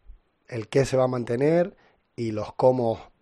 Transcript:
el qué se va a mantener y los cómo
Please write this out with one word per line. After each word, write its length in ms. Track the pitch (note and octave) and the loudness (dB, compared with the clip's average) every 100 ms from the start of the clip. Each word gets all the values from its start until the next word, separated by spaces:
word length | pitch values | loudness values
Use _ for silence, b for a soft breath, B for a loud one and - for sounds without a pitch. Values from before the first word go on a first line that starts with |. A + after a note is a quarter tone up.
| - - _ _ - | -20 -20 _ _ -14
el 220 | A#2+ G#2 | -12 -2
qué 160 | C#3 | 0
se 120 | B2+ C3 | 2 2
va 80 | |
a 40 | B2+ | 0
mantener 680 | B2+ A#2 A#2+ D3 E3+ F3+ - b b _ | -2 -4 0 2 2 0 -6 b b _
y 160 | - A2+ | -8 -6
los 220 | G#2+ G#2 | -4 -8
cómo 460 | - B2+ B2+ A#2 G#2 - _ | 2 4 4 0 -4 -8 _